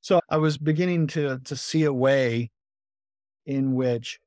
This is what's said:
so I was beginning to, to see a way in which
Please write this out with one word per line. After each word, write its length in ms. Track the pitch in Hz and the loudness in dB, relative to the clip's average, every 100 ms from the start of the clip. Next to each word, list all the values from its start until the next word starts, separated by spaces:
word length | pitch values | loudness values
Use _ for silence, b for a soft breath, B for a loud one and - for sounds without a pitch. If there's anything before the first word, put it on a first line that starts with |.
so 180 | - 180 - | 4 2 2
I 80 | 156 | 0
was 200 | 156 147 | 2 0
beginning 500 | 147 156 180 175 151 | -2 0 0 0 0
to, 320 | 165 143 131 | -2 -4 -4
to 120 | 131 135 | -8 -10
see 280 | - 160 | -4 0
a 100 | 156 | 0
way 560 | 131 131 139 127 117 117 _ _ _ _ _ _ _ _ _ - | 2 2 4 2 0 -4 _ _ _ _ _ _ _ _ _ -6
in 280 | 139 135 | -2 0
which 460 | 127 127 120 117 - | 0 0 -2 -6 -16